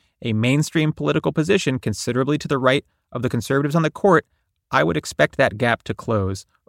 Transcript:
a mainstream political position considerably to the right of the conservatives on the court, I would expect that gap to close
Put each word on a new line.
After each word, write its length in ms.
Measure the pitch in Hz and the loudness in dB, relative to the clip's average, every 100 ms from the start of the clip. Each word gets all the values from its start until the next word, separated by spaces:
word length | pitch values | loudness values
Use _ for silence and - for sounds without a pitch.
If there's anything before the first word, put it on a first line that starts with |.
| _ - | _ -10
a 100 | 120 | -4
mainstream 600 | 107 120 143 156 165 156 | 0 2 2 0 0 0
political 400 | - 147 156 156 | -2 -2 -2 -2
position 460 | 156 185 196 - 131 | -2 0 0 0 -2
considerably 600 | 123 104 - 120 131 151 | -4 -6 -4 -2 0 -2
to 100 | 151 | -2
the 100 | 139 | 0
right 260 | 127 139 - _ _ | 2 2 -2 _ _
of 120 | 113 | -6
the 60 | 117 | -4
conservatives 460 | 120 - 135 147 | -2 -2 -2 0
on 80 | 165 | 0
the 80 | 156 | 0
court, 360 | - 202 165 - _ _ _ - | 2 4 4 2 _ _ _ -2
I 140 | 127 | 0
would 120 | 156 156 | 2 -2
expect 400 | - - 151 - | -4 0 0 2
that 220 | 131 110 | 0 2
gap 240 | 120 113 | -2 -2
to 100 | - | -4
close 520 | - - 110 95 98 - _ | -8 -4 -2 -2 -6 -12 _